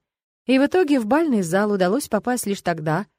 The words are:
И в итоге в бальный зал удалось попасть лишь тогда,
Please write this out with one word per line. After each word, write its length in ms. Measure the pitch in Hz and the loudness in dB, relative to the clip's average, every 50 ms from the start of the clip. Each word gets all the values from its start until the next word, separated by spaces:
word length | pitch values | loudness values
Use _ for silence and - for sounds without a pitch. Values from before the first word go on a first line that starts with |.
| _ _ _ _ _ _ _ _ - | _ _ _ _ _ _ _ _ -2
И 120 | - 262 | 0 2
в 80 | 262 277 | 2 2
итоге 340 | 285 - 370 370 285 294 262 | 2 2 2 2 2 2 0
в 60 | 220 | 2
бальный 360 | 208 262 311 339 311 240 208 | 2 0 2 2 2 0 0
зал 300 | 185 160 170 190 208 208 | 0 0 0 0 0 0
удалось 360 | 202 196 185 180 208 285 - | 0 0 2 2 0 -2 -2
попасть 380 | - - 202 - 247 254 240 - | -2 -4 -4 -2 -2 -4 -4 -2
лишь 160 | 202 196 - | -4 -6 -4
тогда, 460 | - 180 170 165 151 160 151 175 208 _ _ | -4 -4 -4 -4 -2 -2 -2 -2 -4 _ _